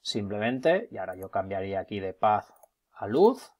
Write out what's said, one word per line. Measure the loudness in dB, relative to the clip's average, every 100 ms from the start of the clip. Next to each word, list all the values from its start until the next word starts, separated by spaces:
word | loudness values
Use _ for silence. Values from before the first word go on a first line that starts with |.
Simplemente, | -4 -6 -4 -2 -2 2 2 2 0
y | -8
ahora | -8
yo | -8 -4
cambiaría | -4 -2 -4 -2 -4
aquí | -4 -6
de | -6
Paz | 0 2 2 -2 _ -20 _ _
a | -10 -2
Luz | 4 4 4 -12